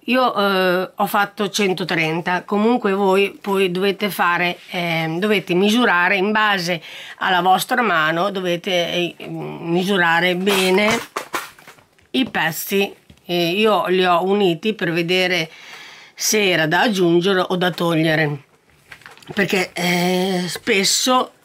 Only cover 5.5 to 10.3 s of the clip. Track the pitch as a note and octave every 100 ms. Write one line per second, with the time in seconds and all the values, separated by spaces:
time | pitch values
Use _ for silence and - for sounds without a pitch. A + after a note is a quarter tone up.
5.5 | F3 G#3 A3+ A3+ F3 F3+ G3 G3+ G#3+ G#3+
6.5 | G3 F3 E3+ - - - - F#3+ F3+ F#3
7.5 | F#3 - B3+ A3+ E3+ D#3 E3 G3 G3 F3+
8.5 | E3+ G3+ F3+ E3 F3 F3 - E3 D#3+ D3+
9.5 | D3+ E3+ F3 F#3+ G3 E3+ E3 F3+